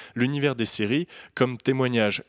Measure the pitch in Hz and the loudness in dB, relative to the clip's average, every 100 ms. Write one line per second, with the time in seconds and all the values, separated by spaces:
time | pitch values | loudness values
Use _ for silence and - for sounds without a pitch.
0 | - 117 127 143 143 120 110 - 104 143 | -12 -2 0 2 0 0 0 0 0 0
1 | 175 - - - 127 120 - 131 127 120 | -2 -12 -14 0 0 0 -2 0 2 2
2 | 104 - | 0 0